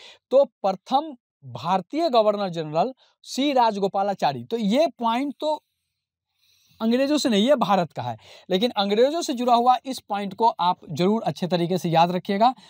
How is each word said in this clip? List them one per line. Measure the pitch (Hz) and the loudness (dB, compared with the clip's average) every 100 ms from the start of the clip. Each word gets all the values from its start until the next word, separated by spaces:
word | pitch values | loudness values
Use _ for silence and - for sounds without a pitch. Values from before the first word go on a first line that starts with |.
| - - - | -20 -20 0
तो | 262 269 | 2 2
प्रथम | _ 196 190 - 262 320 254 _ _ 135 | _ -4 -4 -2 -2 -2 -10 _ _ -18
भारतीय | 117 151 190 - 285 330 | -8 -2 -2 -2 -2 0
गवर्नर | 240 208 202 196 | 2 2 0 -2
जनरल | 170 156 156 226 254 _ _ - | -6 -4 -2 -2 -4 _ _ -10
सी | - 285 | -4 0
राजगोपालाचारी। | 254 226 202 190 196 202 190 160 131 | 2 2 0 -2 -2 -2 -2 -2 -2
तो | 120 233 | -6 -4
ये | 202 247 320 - | 0 2 2 0
पॉइंट | 226 240 285 - | -2 -2 -4 -4
तो | 311 302 _ _ _ _ _ _ _ _ _ _ _ - | -4 -4 _ _ _ _ _ _ _ _ _ _ _ -4
अंग्रेजों | 226 247 277 302 | 0 2 2 0
से | 277 | 2
नहीं, | 202 233 | 2 2
ये | 277 | 2
भारत | 185 190 170 | 2 0 0
का | - | -6
है, | 120 113 - - - | -10 -10 -16 -14 -4
लेकिन | 185 240 | -2 0
अंग्रेजों | 208 202 208 262 339 | -2 0 2 2 0
से | 330 | -4
जुड़ा | 240 247 | -2 2
हुआ | 240 240 247 269 | 2 4 0 -2
इस | 254 | -12
पॉइंट | - 202 196 | -8 -8 -6
को | 190 226 - | -2 0 0
आप | 175 185 - | -2 -2 -6
जरूर | 139 185 220 | -2 0 0
अच्छे | 185 - 175 | -2 -4 -2
तरीके | 175 170 185 | -2 0 -2
से | 175 | 0
याद | 160 175 | 2 2
रखिएगा। | 180 - 196 226 - | 0 -4 0 0 0